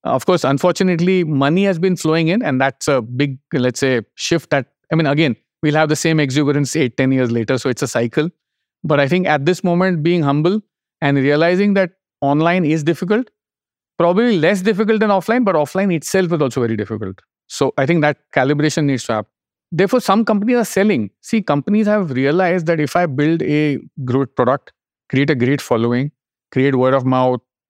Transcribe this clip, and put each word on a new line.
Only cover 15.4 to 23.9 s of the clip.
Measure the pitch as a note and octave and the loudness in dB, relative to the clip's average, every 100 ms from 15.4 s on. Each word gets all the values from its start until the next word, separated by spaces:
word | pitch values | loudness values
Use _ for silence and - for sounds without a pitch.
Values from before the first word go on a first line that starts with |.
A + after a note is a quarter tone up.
| G#3+ | 2
but | E3 | 0
offline | D3 F#3+ G3 E3 | 0 0 0 -2
itself | - G3 F3+ | -2 -2 0
is | E3 | 0
also | C#3 C3 | -2 0
very | A#2+ A2 | -2 -2
difficult. | G2+ G#2+ G2 G2 _ _ _ | -6 -6 -8 -12 _ _ _
So | - C3+ - | -2 -2 0
I | C3+ | 0
think | E3+ | 2
that | D3+ - _ - | 2 -2 _ 0
calibration | C3 D3 D3+ E3 C#3+ | 0 2 0 0 0
needs | B2+ - | -2 -2
to | |
happen. | A2 A2 _ _ _ _ | -4 -6 _ _ _ _
Therefore, | D#3+ F#3+ B3+ | -2 0 0
some | - G3 A3+ | 2 0 2
companies | G#3 G#3+ B3 | 0 0 0
are | G#3+ | 0
selling. | - G#3+ D#3+ G2+ _ | 0 2 0 -4 _
See, | - A3+ | -4 -2
companies | - D3 C#3 G#3 G#3 | 0 -2 0 0 2
have | G#3 F3 | 0 -2
realized | B2+ C3+ E3+ F3+ F3+ D#3+ | -2 0 0 0 0 -2
that | E3 | -2
if | D3 F3 | 0 0
I | F3 | -2
build | C3 D3+ E3 | 0 0 0
a | - D3 D3+ C3+ - | 0 0 0 -2 -8